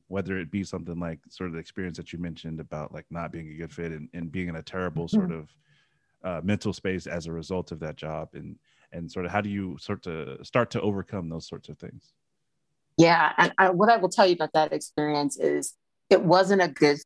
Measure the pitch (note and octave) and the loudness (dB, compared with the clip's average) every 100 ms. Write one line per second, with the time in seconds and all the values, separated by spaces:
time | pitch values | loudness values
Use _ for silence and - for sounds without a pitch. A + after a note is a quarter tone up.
0 | _ F#2+ F#2 F#2+ D#2+ G2+ F2+ F#2 E2+ E2+ | _ -6 -4 -6 -4 -6 -6 -8 -8 -6
1 | E2+ D#2+ _ - F#2 E2 D#2+ - F#2 E2 | -8 -10 _ -10 -8 -8 -12 -10 -8 -10
2 | E2+ E2+ F2 D#2+ E2 D#2+ D2+ D2+ D2+ D2+ | -12 -8 -8 -8 -10 -10 -10 -10 -10 -14
3 | - E2 D#2+ E2 D#2 D2+ E2 - E2+ D#2 | -12 -10 -8 -10 -14 -12 -12 -10 -10 -10
4 | D2+ F2 E2 F2+ F2 D#2+ - F#2 F2+ D#2 | -12 -12 -8 -6 -6 -8 -8 -6 -4 -4
5 | E2+ - F#2 E2 D2+ _ _ _ _ _ | 0 0 0 -6 -12 _ _ _ _ _
6 | _ _ F#2 E2+ F2 G#2 G#2+ F2+ G2 F#2 | _ _ -8 -4 -2 0 -2 -4 -4 -4
7 | - F2 D#2+ E2 D#2+ F#2 E2+ D#2+ D#2 C#2+ | -6 -8 -6 -8 -6 -6 -6 -8 -10 -8
8 | D#2 D#2 D#2+ - - - _ _ _ E2+ | -8 -8 -10 -12 -16 -16 _ _ _ -12
9 | E2+ F#2+ F2+ G2+ G#2 G2+ F#2 C#2+ - G2+ | -10 -6 -2 -2 -2 -4 -6 -8 -8 -6
10 | - D#2+ C#2+ C2+ B2+ B2+ A#2 A#2 G#2 G2 | -6 -8 -8 -12 0 2 2 0 0 -2
11 | F2+ G2+ E2 D#2+ - - - D2+ - - | -4 -6 -6 -8 -10 -16 -16 -16 -16 -16
12 | _ _ _ _ _ _ _ _ _ - | _ _ _ _ _ _ _ _ _ 6
13 | E3 E3 D3+ - E3+ - F#3+ F3 G#3+ A3+ | 8 8 4 4 4 6 4 6 6 6
14 | F3+ G3+ F#3+ F3 D#3 D#3 D3+ D3+ - - | 4 4 4 4 2 2 2 -2 -4 -2
15 | D3+ D3 D3 - D3 C#3+ C#3 - _ _ | 0 2 0 0 0 0 -4 -10 _ _
16 | _ G3+ F3+ F3+ F#3+ G3 F3 C#3 D3 D3 | _ 6 8 6 6 4 4 4 4 4